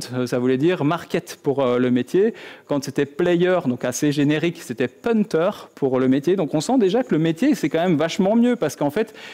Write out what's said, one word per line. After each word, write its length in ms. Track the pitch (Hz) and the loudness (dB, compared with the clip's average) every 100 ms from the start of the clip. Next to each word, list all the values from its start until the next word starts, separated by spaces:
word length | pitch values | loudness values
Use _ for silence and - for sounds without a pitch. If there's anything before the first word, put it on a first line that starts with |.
| - | -2
euh, 120 | 127 123 | -4 -2
ça 120 | 127 | 0
voulait 180 | 127 131 | 0 2
dire 260 | 165 175 | 2 2
market 560 | 147 170 - 175 - - | 0 -2 -4 -6 -6 -8
pour, 180 | 151 135 | -4 0
euh, 160 | 127 123 | 2 2
le 140 | 127 | 2
métier. 420 | 123 123 180 220 - - - - | 0 0 2 0 -2 -14 -14 -6
Quand 140 | 143 | -4
c'était 220 | 135 147 | -4 -2
player, 540 | 143 - 180 170 180 180 143 | -2 0 0 2 2 2 0
donc 180 | 123 | -2
assez 260 | 127 - 147 | -4 -2 -2
générique, 520 | 143 143 151 170 165 | 0 0 0 -2 -4
c'était 260 | - 120 123 | -8 -4 -4
punter 600 | - 240 226 - 160 185 - - | -4 -2 0 0 0 0 -2 -12
pour 260 | - 135 127 | -4 0 2
le 80 | 131 | 2
métier. 280 | 135 170 196 | 2 2 0
Donc, 180 | 151 | 0
on 80 | 151 | -2
sent 160 | 185 262 | 0 2
déjà 240 | 190 226 | 2 2
que 120 | 254 | 0
le 40 | 156 | 0
métier, 360 | 165 160 277 | 0 2 0
c'est 140 | 220 151 | 0 0
quand 140 | 160 | 0
même 160 | 185 143 | 2 2
vachement 360 | 165 - 190 | 0 0 2
mieux 220 | 233 240 233 | 4 2 2
parce 200 | 151 - | -2 -2
qu'en 120 | 147 | -2
fait, 240 | 214 226 - - | -2 -4 -8 -20